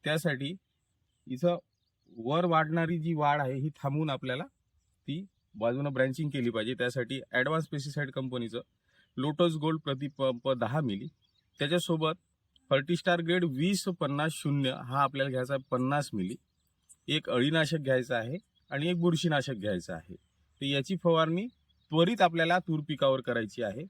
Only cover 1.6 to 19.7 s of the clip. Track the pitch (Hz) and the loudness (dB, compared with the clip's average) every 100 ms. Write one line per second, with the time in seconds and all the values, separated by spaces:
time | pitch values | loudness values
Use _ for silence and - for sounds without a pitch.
1.6 | _ _ _ _ _ 117 113 156 175 160 | _ _ _ _ _ -8 -2 2 4 4
2.6 | 156 165 165 175 160 160 147 147 135 131 | 4 0 0 -2 -2 2 2 2 0 -2
3.6 | 151 - 139 143 156 131 131 127 269 _ | -4 -4 -4 -2 -2 -2 -4 -6 -6 _
4.6 | _ _ _ _ - 151 196 _ _ 110 | _ _ _ _ -8 -8 -8 _ _ -2
5.6 | 113 127 143 135 131 131 151 139 120 113 | 0 0 -2 0 0 0 -2 0 0 0
6.6 | 110 127 123 131 117 135 - 123 131 160 | -2 -2 -2 -2 -4 -6 -2 0 2 0
7.6 | 151 147 143 147 139 135 131 127 117 113 | -2 -6 -6 -6 -6 -4 -4 -4 -6 -8
8.6 | - _ _ _ _ - 139 151 175 160 | -10 _ _ _ _ -4 -4 4 2 4
9.6 | 151 160 151 135 143 - 135 120 135 127 | -2 -2 -2 -4 -6 -2 -2 0 -2 0
10.6 | 113 147 135 98 147 _ _ _ _ _ | 0 0 -2 -4 -8 _ _ _ _ _
11.6 | 143 175 170 165 156 160 _ _ _ _ | 0 0 0 0 0 -4 _ _ _ _
12.6 | _ 139 139 175 - 175 165 180 175 131 | _ 0 2 0 2 2 2 2 2 2
13.6 | 170 196 - 175 143 143 156 - 147 143 | 0 0 -2 -4 -2 0 -2 -2 -2 0
14.6 | 135 - 123 135 139 139 139 127 127 139 | 0 -2 -4 0 0 0 -2 -2 -2 -4
15.6 | 131 127 127 147 143 107 92 - _ _ | -2 0 2 0 -2 -4 -4 -6 _ _
16.6 | _ _ _ - - 151 - 123 139 160 | _ _ _ -18 -4 -4 0 0 2 2
17.6 | 151 160 135 127 123 120 113 170 _ _ | 0 -2 2 0 2 -4 -4 -8 _ _
18.6 | _ 143 160 175 170 160 170 147 131 117 | _ -4 -2 2 2 4 2 0 0 -4
19.6 | 107 | -2